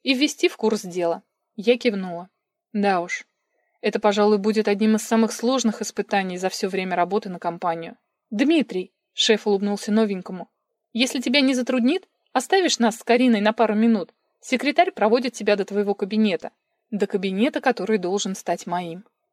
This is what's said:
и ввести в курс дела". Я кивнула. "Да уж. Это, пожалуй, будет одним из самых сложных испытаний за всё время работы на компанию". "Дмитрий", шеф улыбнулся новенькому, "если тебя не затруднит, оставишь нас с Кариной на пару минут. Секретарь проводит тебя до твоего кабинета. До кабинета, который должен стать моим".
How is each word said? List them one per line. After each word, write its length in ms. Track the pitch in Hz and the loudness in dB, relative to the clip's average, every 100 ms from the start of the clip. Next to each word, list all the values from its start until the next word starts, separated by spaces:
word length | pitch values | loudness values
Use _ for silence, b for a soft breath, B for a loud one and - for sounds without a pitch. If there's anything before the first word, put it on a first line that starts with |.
и 140 | 247 254 | -2 2
ввести 340 | 294 - 339 | 0 0 -2
в 80 | - | 0
курс 240 | 220 214 | -2 -2
дела". 400 | 185 175 170 170 - _ _ - | -4 -4 -2 -2 -8 _ _ -4
Я 220 | 202 247 | 0 2
кивнула. 520 | 247 202 185 170 185 _ _ _ _ | 2 -2 -4 -10 -14 _ _ _ _
"Да 280 | 208 202 185 | -2 0 0
уж. 260 | 175 - - _ _ _ _ _ | -2 -8 -12 _ _ _ _ _
Это, 180 | 214 214 | -4 0
пожалуй, 400 | 214 202 208 214 | 2 4 4 4
будет 280 | 202 214 214 | 2 0 0
одним 280 | 202 220 214 | 2 2 2
из 80 | |
самых 300 | - 226 220 | 2 2 2
сложных 500 | - 226 262 233 208 | 0 -2 0 0 -2
испытаний 560 | 208 - 202 202 190 180 | -6 -6 -2 -2 -2 -4
за 100 | 185 | -4
всё 180 | - 196 | -4 -4
время 280 | 196 185 175 | -4 -2 -2
работы 340 | 175 202 208 | 0 -2 -4
на 80 | 180 | -8
компанию". 580 | 175 170 180 165 165 220 _ _ - | -6 -4 -4 -4 -8 -16 _ _ -6
"Дмитрий", 600 | 208 277 330 247 185 185 _ _ | 0 2 2 0 -4 -8 _ _
шеф 320 | - - 208 - | -2 2 2 2
улыбнулся 460 | 196 202 202 - | 0 0 -4 0
новенькому, 580 | 214 220 190 - 185 170 _ _ _ _ | 2 2 -2 -8 -12 -14 _ _ _ _
"если 260 | 226 262 285 | -2 -2 -2
тебя 220 | 254 269 | 0 2
не 120 | 269 | 2
затруднит, 560 | 254 240 262 240 359 - _ _ | 2 0 0 2 0 -4 _ _
оставишь 460 | 254 247 392 339 - | -4 0 2 2 2
нас 180 | 233 208 | 0 0
с 60 | |
Кариной 380 | - 240 254 220 | 0 2 4 4
на 120 | 208 | 2
пару 220 | 226 214 208 | 2 0 2
минут. 360 | 233 220 170 _ _ _ | 2 2 -2 _ _ _
Секретарь 500 | - - 269 294 370 | -4 -2 0 2 2
проводит 420 | - 214 240 247 | 2 2 2 0
тебя 220 | - 208 208 | -4 0 0
до 100 | 190 | 0
твоего 280 | 202 202 | -2 -2
кабинета. 580 | 202 196 214 214 170 - _ _ _ _ | -2 -2 2 2 0 -6 _ _ _ _
До 160 | 202 202 | -4 -2
кабинета, 540 | 202 190 190 254 311 | -2 -2 0 0 0
который 360 | 262 240 190 220 | -2 -2 0 -2
должен 380 | 180 202 202 190 | 0 -4 -4 -6
стать 300 | - 175 - | -6 -6 -4
моим". 400 | 175 175 170 - _ _ | -6 -6 -12 -16 _ _